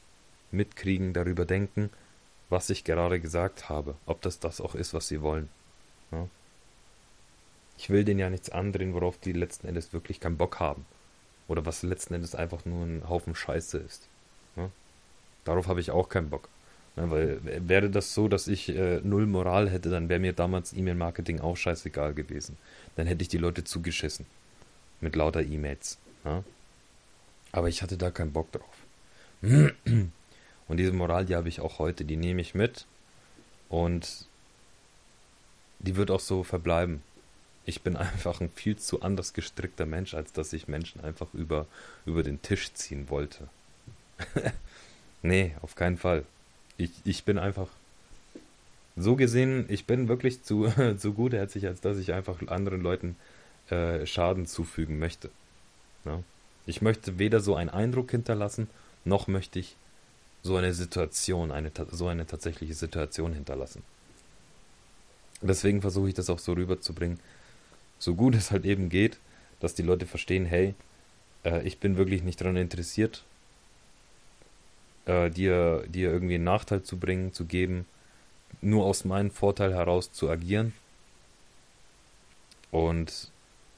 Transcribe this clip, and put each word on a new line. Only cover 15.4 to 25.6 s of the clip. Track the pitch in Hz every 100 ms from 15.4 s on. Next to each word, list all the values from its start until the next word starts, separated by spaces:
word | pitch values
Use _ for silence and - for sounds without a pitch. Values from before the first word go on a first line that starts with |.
Darauf | - 87 92
habe | 90
ich | 80
auch | 85 92
keinen | 92 76
Bock. | 71 - - - - - -
Ja, | 85
weil | 78 80 69
w-, | - 78 87
wäre | 95 101
das | 101 -
so, | - 107
dass | 98 -
ich, | 98 -
äh, | 87 92 87
null | 101 101 107
Moral | 92 90 95 101
hätte, | 90 87
dann | 90 82
wäre | 87
mir | 92
damals | 87 87 92 -
E-Mail-Marketing | 95 92 87 85 - 85 80
auch | 80 87
scheißegal | 87 82 78 73 76
gewesen. | 73 73 73 - - - - - -
Dann | 85
hätte | 85
ich | 90
die | 85
Leute | 85 85
zugeschissen. | 82 85 85 - 76 - - - - - - - - -
Mit | 82
lauter | 80 76 80
E-Mails. | 76 76